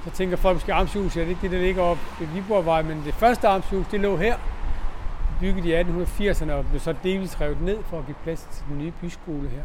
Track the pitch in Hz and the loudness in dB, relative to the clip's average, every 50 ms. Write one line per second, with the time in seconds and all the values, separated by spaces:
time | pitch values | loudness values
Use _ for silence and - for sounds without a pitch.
0 | - 165 139 - 185 185 180 175 - 190 185 160 - - 185 160 185 - - 202 | -10 -8 -4 -2 -2 0 2 4 4 4 4 2 0 0 2 2 2 2 0 0
1 | 202 175 - 170 165 165 185 175 - 190 175 185 180 180 190 185 180 175 170 - | -2 0 0 0 -2 -2 -2 -2 -2 -2 0 2 2 2 2 2 2 2 2 0
2 | - - - - 175 156 156 185 196 190 220 202 170 165 160 160 156 156 156 156 | -2 -6 -6 -6 -8 -6 -4 -6 -2 0 0 2 2 4 2 2 2 0 -4 -4
3 | 143 147 147 - - 233 247 220 - 220 196 196 - - 202 196 175 - - 208 | -4 -2 -2 4 4 4 4 6 4 4 4 4 0 0 0 0 -2 0 0 0
4 | 202 202 196 156 175 220 240 - - - - - - - - - - - - - | 2 2 2 2 2 2 2 0 0 -4 -4 -2 0 0 0 2 2 -2 -2 -2
5 | - - - - - - - - 170 190 196 190 170 170 160 165 180 175 165 175 | -4 -4 -2 0 0 0 2 2 2 2 2 2 2 2 2 2 2 2 0 0
6 | 175 170 - - 196 202 175 - - 151 147 143 139 - - 143 - 165 165 - | 0 -2 0 0 2 2 2 2 2 0 0 0 2 0 0 0 0 -2 -4 -2
7 | - 185 190 196 190 170 - - 156 147 147 143 160 180 202 220 220 - - - | 0 -2 0 0 -2 -4 -2 -2 0 0 0 0 0 0 -2 -2 -4 -6 -6 -6
8 | 139 123 139 - - 165 165 - - - - - - 139 143 143 147 165 165 - | -6 -8 -8 -8 -6 -6 -6 -6 -6 -8 -8 -6 -4 -4 -4 -4 -4 -6 -8 -8
9 | - 170 160 - - - 156 143 139 135 120 143 143 | -8 -8 -8 -10 -10 -8 -6 -4 -4 -4 -4 -4 -6